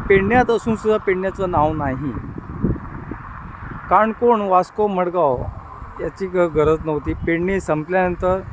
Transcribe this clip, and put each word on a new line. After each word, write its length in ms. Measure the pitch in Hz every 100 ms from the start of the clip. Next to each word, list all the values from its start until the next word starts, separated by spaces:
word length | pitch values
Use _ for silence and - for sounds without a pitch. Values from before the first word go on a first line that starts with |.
| -
पेडण्यात 400 | 196 196 247 233
असूनसुद्धा 480 | 226 233 214 214 214
पेडण्याचं 540 | 208 185 190 190 185
नाव 220 | 165 156
नाही. 380 | 156 139 131 143 107 - - - - - - - - - - - - - - - - -
काणकोण, 520 | 185 220 214 240 226
वास्को, 460 | 202 185 180 - 208
मडगाव 560 | 185 175 175 147 123 - - - - - -
याची 260 | 165 - 190
ग-, 260 | 180 175 151
गरज 300 | 151 156 156
नव्हती. 280 | 147 156
पेडणे 460 | 160 - 165 180 190
संपल्यानंतर 800 | - 151 156 185 180 175 185 190 -